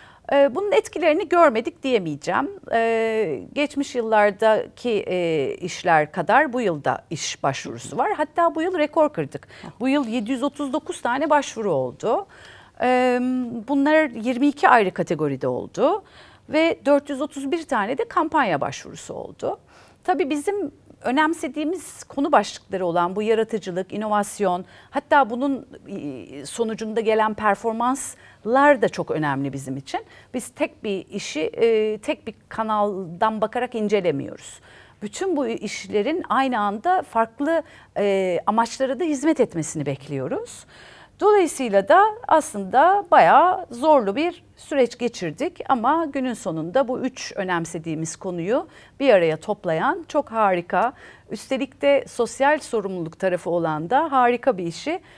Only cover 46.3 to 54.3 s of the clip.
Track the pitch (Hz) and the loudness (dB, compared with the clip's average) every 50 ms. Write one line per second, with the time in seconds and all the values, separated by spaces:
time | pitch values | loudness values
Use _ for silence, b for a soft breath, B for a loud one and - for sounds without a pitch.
46.3 | 226 - - 190 160 160 151 175 185 269 277 233 254 - 247 254 - - - - | -4 -6 -6 -6 -4 -4 -4 0 0 0 0 0 -2 -4 -4 -6 -6 -8 -12 -10
47.3 | - 202 185 185 175 165 165 165 - 165 160 165 156 160 160 160 - - - 190 | -8 -6 -4 -2 -2 -2 -2 -4 -8 -8 -8 -6 -6 -6 -6 -8 -8 -10 -10 -8
48.3 | 180 170 165 196 247 311 320 B B B B B B - 277 269 208 180 170 160 | -6 -6 -2 -2 -2 -2 -2 B B B B B B 2 6 6 6 6 6 4
49.3 | 156 156 - 214 202 - - 175 160 165 214 269 359 403 311 - - 294 277 - | 0 -2 -4 -6 -6 -4 -4 -2 -2 0 0 -2 -2 -4 -6 -4 -4 -4 -4 -2
50.3 | 226 226 214 196 185 175 170 - - 180 220 247 B B B B B B B - | -2 0 2 2 2 0 -2 -2 0 0 0 0 B B B B B B B -12
51.3 | 220 208 - - 269 247 277 - - - 285 285 277 - - - - - 226 226 | -12 -10 -6 -4 -4 -4 -4 -6 -6 0 2 4 4 4 2 -2 -4 -4 -4 -4
52.3 | - - 269 285 311 302 - - 233 214 185 190 185 180 160 165 - - 190 185 | -2 0 2 2 2 0 -2 -4 -4 -4 -4 -4 -6 -6 -8 -8 -6 -4 -2 -2
53.3 | 180 170 - 180 170 175 165 160 156 151 160 170 247 285 330 302 277 254 247 240 | -2 -2 -2 -2 -2 0 0 -2 -2 -4 -2 0 0 0 2 2 2 2 4 4